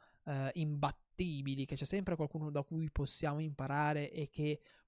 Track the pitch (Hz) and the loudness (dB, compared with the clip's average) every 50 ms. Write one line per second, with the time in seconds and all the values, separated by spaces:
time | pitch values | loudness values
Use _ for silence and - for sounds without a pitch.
0 | - - _ _ - - 143 135 135 135 - 175 156 151 147 143 147 135 - - | -14 -20 _ _ -6 -4 -2 0 0 0 0 0 0 0 0 2 0 0 0 -4
1 | - _ _ - 185 175 151 139 139 139 135 135 135 - 147 131 143 - - 202 | -12 _ _ -4 -2 -2 -2 -2 -2 0 0 0 -2 -2 -4 -4 -2 0 0 0
2 | 190 180 175 156 156 143 - 160 151 151 147 143 139 - 165 160 160 151 - - | 0 2 0 0 0 -2 -2 -2 -2 0 0 0 0 0 0 0 0 0 0 0
3 | 143 131 - - - 151 143 151 160 156 147 - 135 139 143 147 151 147 151 147 | 0 0 -2 -2 0 0 0 0 0 -2 -2 -2 -2 0 2 4 4 4 4 2
4 | 143 143 - 170 147 139 - - 151 151 151 151 - - - - _ | 0 -2 -2 -4 -4 -4 -2 0 2 2 2 0 -4 -10 -20 -20 _